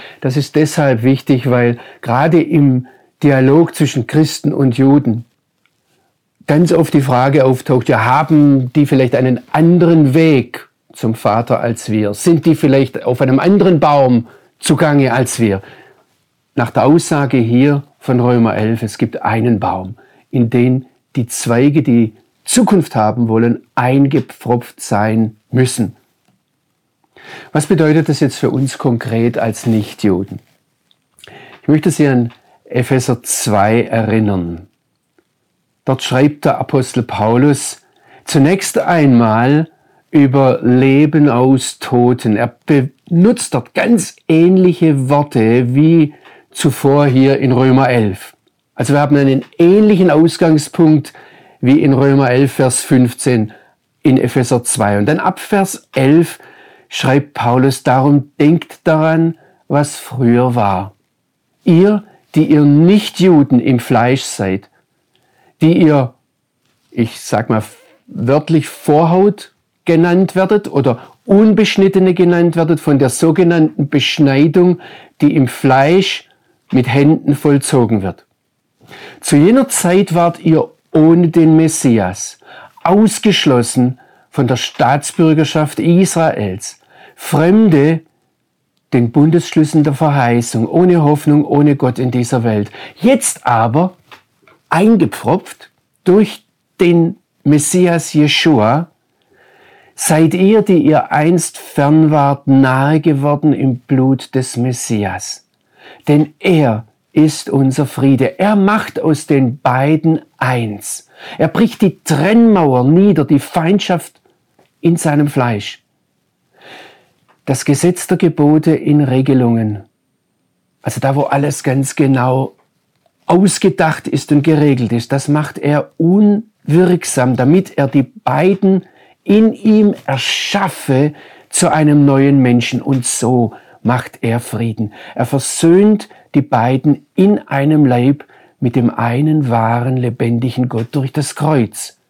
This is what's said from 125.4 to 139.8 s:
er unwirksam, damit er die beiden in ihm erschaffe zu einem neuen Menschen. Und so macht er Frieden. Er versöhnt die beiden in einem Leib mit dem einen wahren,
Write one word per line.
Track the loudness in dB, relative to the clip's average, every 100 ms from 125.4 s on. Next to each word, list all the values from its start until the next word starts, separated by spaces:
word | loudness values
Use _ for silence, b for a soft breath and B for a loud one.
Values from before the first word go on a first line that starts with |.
| -4 -6
er | -4 -2 -4 -4
unwirksam, | 0 2 2 0 -4 _ -2 2 2 0 -2 -2 -2 0
damit | 2 2 0 -4
er | -2
die | -2
beiden | -2 -6 -6 -2 0 0 0 0 -4 b b b
in | 0 2 2
ihm | 0 0 2 2 0 -6
erschaffe | -6 -6 -6 -6 -4 -4 -6 -2 0 -2 -4 B B B
zu | -4 -2
einem | 0 2 4 4
neuen | 2 2 2
Menschen. | 2 0 -2 -6
Und | -4 -4 -4
so | -4 -2 -2 -2 B B B
macht | -4 -4 -6 -10
er | -6 -6
Frieden. | -6 -8 -8 -6 -10 B B B
Er | -6
versöhnt | -4 -6 -2 2 4 4 0 -4 b b -4
die |
beiden | -2 -2 -2 -2 0 -2 _ -2
in | 0 0 -2
einem | -4 0 2 2
Leib | 2 0 -2 -6 b b b
mit | -4 -2
dem | -2
einen | -2 -4 -2 0 0 0
wahren, | -2 0 -2